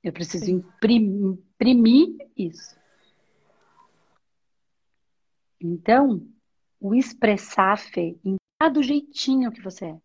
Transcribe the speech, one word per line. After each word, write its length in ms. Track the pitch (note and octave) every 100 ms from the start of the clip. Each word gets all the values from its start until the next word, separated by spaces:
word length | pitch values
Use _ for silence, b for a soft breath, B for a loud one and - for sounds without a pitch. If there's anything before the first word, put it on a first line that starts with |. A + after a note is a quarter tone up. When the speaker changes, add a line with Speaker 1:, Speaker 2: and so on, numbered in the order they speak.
Speaker 1:
Eu 100 | F#3
preciso 340 | D#3+ E3+ A3 G#3
Speaker 2:
Sim. 100 | F3+
Speaker 1:
imprim-, 800 | - _ A3 A#3+ G#3 G3+ F#3+ F#3 _ _
imprimir 580 | A#3+ B3 A3+ B3+ F4+ - - -
isso. 400 | F3 - - _ _ _ _ _ _ _ _ _ _ _ _ _ _ _ _ _ _ _ _ _ _ _ _ _ _ _ _ _
Então, 680 | E3+ E3+ E3+ B3 C#4 G#3+ - _ _ _ _ _
o 140 | G3
expressar, 840 | A#3 C4 - G#3+ G3 - - F#3+ G#3
Fê, 400 | - - E3+ F3
em 120 | F#3+ F#3+ _ _
cada 220 | D#4+ C#4
jeitinho 720 | B3+ D4 D4 - - C4+ B3
que 80 | A3+
você 240 | F#3+ - E3+
é 100 | D#3+